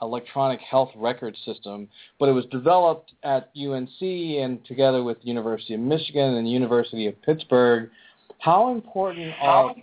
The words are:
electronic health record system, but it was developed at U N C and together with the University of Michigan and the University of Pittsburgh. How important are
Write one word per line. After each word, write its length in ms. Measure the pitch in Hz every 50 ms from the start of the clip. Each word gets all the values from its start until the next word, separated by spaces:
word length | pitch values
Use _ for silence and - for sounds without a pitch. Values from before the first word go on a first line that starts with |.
electronic 580 | 117 113 120 120 117 - - 143 135 135 127 123
health 300 | - - - 131 131 127 -
record 400 | 107 110 117 117 - 127 110 104 - -
system, 420 | 120 107 - - 101 101 104 104 101 _ - - _ _ _
but 100 | 143 139
it 40 |
was 120 | 131 127 123
developed 680 | - 131 127 123 160 180 185 175 165 160 160 _ - _ _ -
at 260 | 143 139 131 131 _ _
U 180 | 147 143 143
N 160 | 135 131 127 127 - -
C 400 | 185 185 185 175 170 165 151 143
and 240 | 131 127 127 117 _
together 360 | - 127 127 135 135 131 127
with 160 | 123 120 113 117
the 40 | - 123
University 440 | 120 117 110 113 110 107 - -
of 80 | 110 107
Michigan 540 | 117 131 156 156 156 - - 147 139 135 127
and 120 | 117 113
the 40 | 113
University 560 | 123 127 127 113 120 120 117 - - 113 107
of 140 | 104 98 _
Pittsburgh. 680 | _ - 156 160 - - 131 123 123 120 120 117 113 113 _ - _ - _ _ _ _ - _
How 320 | - 160 170 196 233 254
important 600 | 247 226 214 - - 190 190 190 170 170 165 160 151 -
are 320 | 143 139 135 135 135 123 123 120